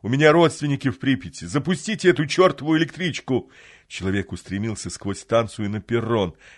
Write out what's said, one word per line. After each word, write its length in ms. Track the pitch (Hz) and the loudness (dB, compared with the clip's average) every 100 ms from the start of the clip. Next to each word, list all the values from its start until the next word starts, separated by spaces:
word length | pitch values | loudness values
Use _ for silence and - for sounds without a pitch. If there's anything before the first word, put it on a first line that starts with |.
У 80 | 110 | -4
меня 240 | 135 151 | 4 6
родственники 560 | 165 165 156 147 139 135 | 8 4 2 -4 -2 -2
в 100 | - | -2
Припяти. 460 | 135 131 82 - 85 | -2 -2 -4 -14 -6
Запустите 640 | 139 160 185 208 214 180 | -4 -2 -4 -4 0 2
эту 160 | 160 151 | 2 0
чёртову 520 | - 185 185 151 160 | 4 4 4 0 0
электричку!» 720 | 160 156 180 - - 123 - - - - _ | 0 -2 -6 -6 -2 -2 -2 -14 -20 -20 _
Человек 440 | - 95 98 92 | -8 -4 -2 -4
устремился 600 | 90 - 98 113 101 87 | -10 -8 -6 -6 -8 -10
сквозь 300 | - 101 95 | -10 -8 -10
станцию 460 | - 117 110 - 104 | 0 0 0 -4 -6
на 100 | 104 | -6
перрон. 540 | - 117 110 113 90 - - | -2 -2 0 0 0 -4 -20